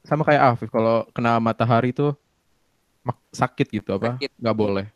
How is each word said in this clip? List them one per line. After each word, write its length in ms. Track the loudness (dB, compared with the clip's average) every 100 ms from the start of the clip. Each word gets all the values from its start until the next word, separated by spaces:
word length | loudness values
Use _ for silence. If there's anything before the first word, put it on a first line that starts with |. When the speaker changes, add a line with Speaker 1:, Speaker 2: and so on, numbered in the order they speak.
Speaker 1:
sama 240 | -6 -2 2
kayak 320 | 4 4 2
Afif, 80 | -2
kalau 400 | 0 2 0 -2
kena 240 | -4 0 2
matahari 560 | 0 0 2 2 0
tuh 240 | -2 -4 -4 _ _ _ _ _ _ _ _ -10
mak-, 160 | -10 _
sakit 360 | -4 -4 -2 -4
gitu, 240 | -4 -6
apa? 240 | -4 -4 -6
Speaker 2:
Sakit. 160 | -10 -6
Speaker 1:
Nggak 160 | -4 0
boleh. 280 | 0 -2 -6